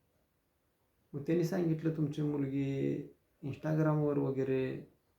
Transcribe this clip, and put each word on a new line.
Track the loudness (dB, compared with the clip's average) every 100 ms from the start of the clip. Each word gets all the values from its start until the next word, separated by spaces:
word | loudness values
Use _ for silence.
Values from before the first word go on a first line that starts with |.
| _ _ _ _ _ _ _ _ _ _ _
मग | -8
त्यांनी | 0 0
सांगितलं, | 2 0 0 0 0 0
"तुमची | -2 0
मुलगी | -2 0 0 0 0 0 0 -2 -6 -16 _ -12
Instagram-वर | -10 -6 -2 2 4 4 2 2
वगैरे | 0 0 0 0 0 -4 -12 _ _